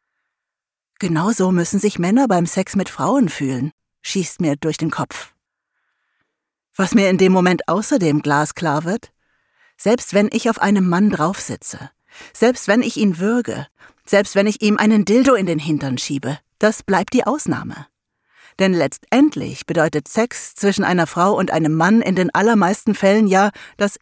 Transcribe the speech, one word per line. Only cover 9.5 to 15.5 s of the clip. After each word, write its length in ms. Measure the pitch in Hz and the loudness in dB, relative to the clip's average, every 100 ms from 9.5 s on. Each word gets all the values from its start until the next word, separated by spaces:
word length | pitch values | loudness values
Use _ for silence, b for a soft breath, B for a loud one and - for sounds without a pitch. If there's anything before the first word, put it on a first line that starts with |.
| _ _ - | _ _ -6
selbst 360 | - 240 - | 0 0 0
wenn 160 | 190 208 | 0 0
ich 180 | 226 233 | 0 -2
auf 120 | 220 | 0
einem 260 | 196 202 185 | 2 2 2
Mann 220 | 175 208 | 2 2
draufsitze, 800 | 190 160 196 - 107 - - 127 _ B B B | 2 -2 -4 -8 -8 -10 -12 -16 _ B B B
selbst 340 | - 233 247 - | 0 0 0 0
wenn 140 | 220 | 0
ich 160 | 233 - | 0 0
ihn 200 | 208 165 | 0 0
würge, 500 | 196 247 - - 139 b b b - | -2 -2 -2 -8 -10 b b b 0
selbst 300 | 202 202 196 | 0 2 0
wenn 120 | 208 | 0
ich 140 | 202 | 0
ihm 160 | 214 208 | 0 2
einen 280 | 214 214 175 | 4 4 4
Dildo 280 | 233 269 240 | 4 4 2
in 100 | |
den 140 | 180 | 2